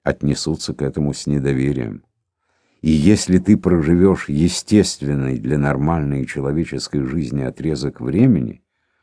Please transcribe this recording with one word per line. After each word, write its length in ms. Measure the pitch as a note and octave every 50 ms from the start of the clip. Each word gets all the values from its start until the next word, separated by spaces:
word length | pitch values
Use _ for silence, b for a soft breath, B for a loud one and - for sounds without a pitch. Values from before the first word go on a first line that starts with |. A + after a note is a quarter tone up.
отнесутся 720 | _ C#2+ C#2 - - C#2+ C#2 - - D#2+ D#2+ D#2 - - B1+
к 80 | -
этому 320 | D2 C2+ C2 - D2 C#2+ C#2+
с 140 | - -
недоверием. 760 | D2+ D2 D2 C2 C#2 C#2 C2 C2+ C#2+ C#2+ B1+ A#1 A1 G1+ - _ _ _ _ _ _ _ _ _ _ _ _ _ _ _ _
И 80 | - D#2
если 480 | D#2 D2+ C#2+ F#2 G#2+ G#2+ - - F#2
ты 180 | F2+ F2+ G2 G#2+
проживешь 760 | - - F2+ F2+ E2+ D2+ D#2 E2+ F2 F#2 G2 F#2 E2+ - -
естественный 1080 | C#2+ D2 E2 F2 - - - - G#2+ G#2 F#2 - - - C#2+ C#2+ C#2+ C#2 C2+ C2 C2
для 220 | A#1 G#1+ B1 D2 D2
нормальной 680 | C#2+ C#2+ C#2+ C2+ C#2+ D#2 E2+ E2 D2 C#2+ C#2+ C2+ C2
человеческой 760 | B1+ - D2 C2+ C#2 D2 D#2+ E2+ - C#2 B1+ - - - D2
жизни 420 | C2+ B1+ C#2 E2 C#2+ A#1 B1+ C#2 C2
отрезок 580 | B1+ - - C2+ D#2+ D2+ B1+ D2 C#2 - -
времени, 640 | A#1+ C2 C#2+ F#2+ B2 C#3 D3 D2+ B1 A1 - _ _ _ _ _ _ _ _ _